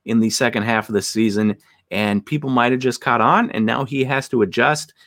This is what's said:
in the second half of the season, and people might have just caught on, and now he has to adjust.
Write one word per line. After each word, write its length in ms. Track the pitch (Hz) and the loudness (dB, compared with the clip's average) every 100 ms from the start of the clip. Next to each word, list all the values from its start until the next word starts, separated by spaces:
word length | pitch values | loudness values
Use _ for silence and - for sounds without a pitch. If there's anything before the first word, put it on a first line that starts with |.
in 160 | - 113 | -2 0
the 80 | 110 | 0
second 360 | - 123 110 | 0 0 0
half 260 | 110 113 - | 0 -2 0
of 20 | |
the 80 | 104 | -2
season, 560 | - 110 110 101 107 101 _ _ _ | -2 0 0 2 0 -2 _ _ _
and 360 | 95 104 101 - | -4 0 -2 -2
people 240 | 151 143 | -4 -2
might 220 | 123 120 | 2 2
have 100 | 127 | 2
just 180 | 127 120 | 0 -2
caught 220 | - 120 | 0 2
on, 280 | 113 185 233 | 4 2 0
and 120 | - | 0
now 220 | 110 123 135 | 0 0 -2
he 180 | 139 | -2
has 240 | 131 135 135 | -2 -2 -2
to 140 | 123 | 0
adjust. 500 | 98 113 127 151 - _ | 0 2 0 0 -4 _